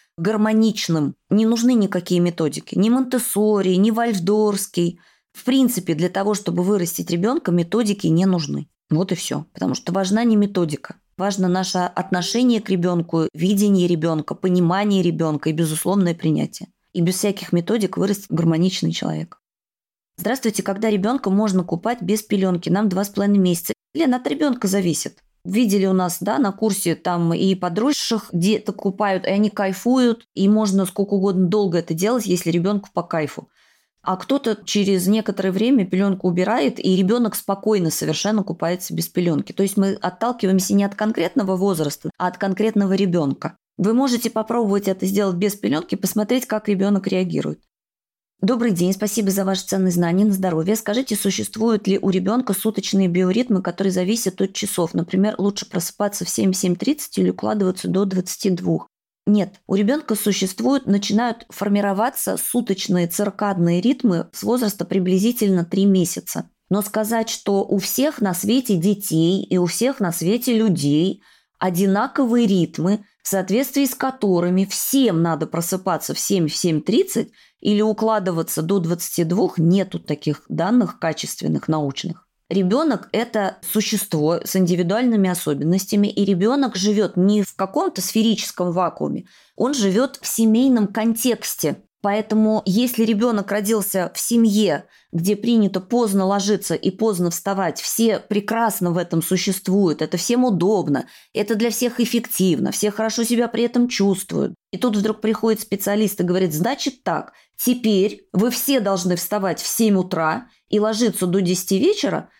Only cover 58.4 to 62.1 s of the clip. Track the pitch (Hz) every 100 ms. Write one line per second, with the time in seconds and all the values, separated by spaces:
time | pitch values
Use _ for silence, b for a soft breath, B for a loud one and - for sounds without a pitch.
58.4 | 202 180 180 160 - _ _ _ - 208
59.4 | 196 - - 196 208 294 - 214 208 190
60.4 | 190 - 240 277 269 202 202 214 240 233
61.4 | - - 214 202 202 196 240